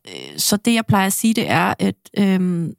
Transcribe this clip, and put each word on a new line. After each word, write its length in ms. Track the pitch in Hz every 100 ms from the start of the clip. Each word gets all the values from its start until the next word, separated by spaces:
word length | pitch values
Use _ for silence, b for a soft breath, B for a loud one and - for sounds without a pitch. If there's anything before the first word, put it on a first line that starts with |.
| -
øh, 300 | 78 65 73
så 180 | - 208
det, 180 | -
jeg 120 | 226 220
plejer 200 | 208 190
at 60 |
sige, 220 | - 226
det 160 | 226 -
er, 240 | 165 185 -
at, 160 | 196 - - -
øhm, 540 | 196 190 180 175 160